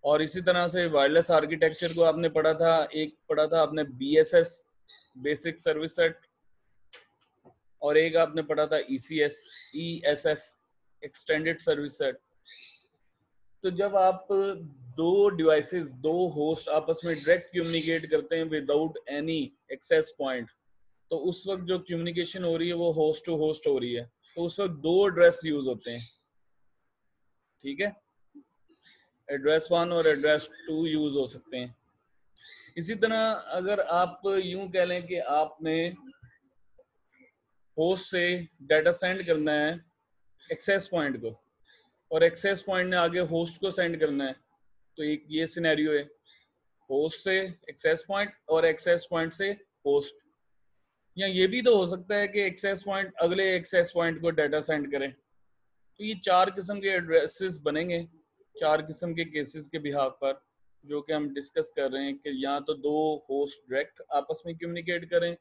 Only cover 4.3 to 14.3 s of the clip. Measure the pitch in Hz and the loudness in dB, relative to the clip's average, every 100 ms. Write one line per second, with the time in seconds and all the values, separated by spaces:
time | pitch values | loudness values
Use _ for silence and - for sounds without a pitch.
4.3 | 170 165 - _ _ _ - _ 131 135 | 4 4 -4 _ _ _ -20 _ -8 -6
5.3 | 147 160 160 170 151 160 - 165 165 _ | -4 -6 -4 -2 -2 -4 0 0 0 _
6.3 | _ _ _ _ _ _ - _ _ _ | _ _ _ _ _ _ -20 _ _ _
7.3 | _ - _ _ _ 143 151 165 165 160 | _ -20 _ _ _ 2 4 4 4 2
8.3 | 151 151 151 151 156 - 135 - 160 147 | 0 -4 0 2 0 -2 -8 -6 0 0
9.3 | 147 - - - 147 165 165 143 147 165 | 0 -20 -20 -14 -10 -8 -2 0 0 0
10.3 | 151 - _ _ _ _ _ 147 - - | -2 -6 _ _ _ _ _ -20 -20 -4
11.3 | 156 160 165 - 147 147 139 139 127 _ | -2 0 -2 0 -2 -2 -4 -4 -4 _
12.3 | _ _ - - - _ _ _ _ _ | _ _ -20 -20 -20 _ _ _ _ _
13.3 | _ _ _ 190 175 202 196 190 185 - | _ _ _ -6 -2 0 4 4 2 0